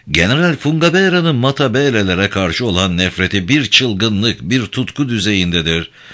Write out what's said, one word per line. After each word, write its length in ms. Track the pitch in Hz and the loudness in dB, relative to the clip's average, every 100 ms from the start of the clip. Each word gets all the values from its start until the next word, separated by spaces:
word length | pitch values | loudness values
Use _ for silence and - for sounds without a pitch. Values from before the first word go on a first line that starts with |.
| - | -4
General 460 | 76 90 143 175 147 | 0 2 2 2 0
Fungabera'nın 800 | 143 160 170 185 190 180 165 131 | -2 0 2 2 2 2 0 2
Matabele'lere 920 | 131 139 135 120 143 113 95 90 98 | 0 0 0 2 2 2 0 0 0
karşı 360 | 98 92 - 104 | 0 -2 -2 -2
olan 300 | 90 95 87 | 0 0 0
nefreti 520 | 92 - 92 101 87 | -2 -2 -2 -2 0
bir 180 | 147 123 | 0 2
çılgınlık, 760 | - 127 95 113 101 113 - | 0 0 0 0 0 -2 -2
bir 240 | 80 127 104 | -2 -2 -2
tutku 420 | - 123 - 139 | -4 -6 -4 -2
düzeyindedir. 840 | 117 98 101 87 85 80 82 82 - - | -2 0 0 0 0 0 -2 -4 -16 -20